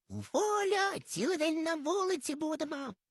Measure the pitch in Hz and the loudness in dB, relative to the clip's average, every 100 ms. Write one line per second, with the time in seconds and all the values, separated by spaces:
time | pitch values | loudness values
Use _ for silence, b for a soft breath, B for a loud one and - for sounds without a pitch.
0 | - 104 98 269 415 415 392 392 392 330 | -10 -10 -2 2 2 2 2 2 2 0
1 | - 160 254 349 311 320 320 330 285 392 | -6 -2 0 2 2 0 0 0 0 0
2 | 370 349 - 294 311 302 302 294 269 190 | 2 0 -2 -4 -2 -2 -4 -4 -6 -10
3 | _ | _